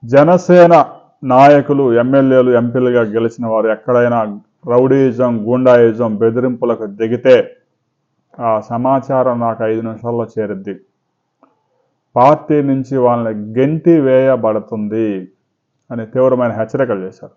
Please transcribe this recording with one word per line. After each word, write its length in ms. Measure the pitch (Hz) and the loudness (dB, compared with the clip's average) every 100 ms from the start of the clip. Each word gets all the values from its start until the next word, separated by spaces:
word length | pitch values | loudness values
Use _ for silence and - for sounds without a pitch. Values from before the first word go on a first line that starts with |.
| 117 | 2
జనసేన 800 | 131 151 180 180 180 170 165 - - _ _ | 2 4 2 4 6 6 6 2 -6 _ _
నాయకులు, 680 | 135 127 143 143 135 139 135 | 0 4 6 4 2 0 2
ఎమ్మెల్యేలు, 580 | 117 123 139 135 131 127 | 0 2 2 2 2 2
ఎంపీలుగా 500 | 120 120 123 127 123 | 2 0 -2 0 0
గెలిచిన 460 | 113 107 113 113 117 | 0 -2 -4 -6 -4
వారు 200 | 110 110 | -2 -2
ఎక్కడైనా 720 | 107 - 123 120 117 107 104 _ _ - | -4 -2 0 0 -2 -4 -10 _ _ -2
రౌడీయిజం, 800 | 120 131 135 135 117 123 117 107 | 0 2 2 0 0 -4 -2 -4
గూండాయిజం, 720 | 123 127 123 117 113 120 107 | 0 4 4 4 0 -6 -2
బెదిరింపులకు 680 | 113 117 127 120 120 113 107 | -2 -2 -4 -4 -4 -4 -8
దిగితే 720 | 101 113 117 127 123 - - _ _ _ _ _ _ _ - | -6 -6 -2 4 4 2 -10 _ _ _ _ _ _ _ -8
ఆ 200 | 120 110 | -4 -4
సమాచారం 800 | 104 117 127 135 120 131 127 120 | -4 -6 -2 -2 -2 -2 -2 -2
నాకు 240 | 117 113 | -4 -4
ఐదు 180 | 113 113 | -4 -4
నిమిషాల్లో 440 | 113 110 120 117 110 - | -6 -10 -8 -6 -6 -6
చేరుద్ది. 400 | 107 95 98 92 _ _ _ _ _ _ _ _ _ _ _ _ _ 123 | -8 -8 -12 -14 _ _ _ _ _ _ _ _ _ _ _ _ _ 0
పార్టీ 460 | 127 151 - 151 | 2 2 0 -2
నుంచి 360 | 139 135 131 135 | 0 -4 -4 -2
వాళ్ళని 640 | 123 120 113 107 104 113 | 0 0 -4 -8 -8 -2
గెంటి 400 | 135 160 165 165 | -2 -2 0 2
వేయబడుతుంది 1300 | 135 131 131 127 113 107 98 110 104 110 110 98 92 _ _ _ _ _ _ | 2 2 2 0 -2 -4 -6 -8 -6 -4 -4 -4 -10 _ _ _ _ _ _
అని 140 | 120 110 | -12 -8
తీవ్రమైన 460 | 127 131 127 120 | 0 0 0 -2
హెచ్చరికలు 480 | 110 - 135 127 104 | -4 -6 -4 -4 -4
చేశారు. 340 | 92 92 - | -8 -16 -20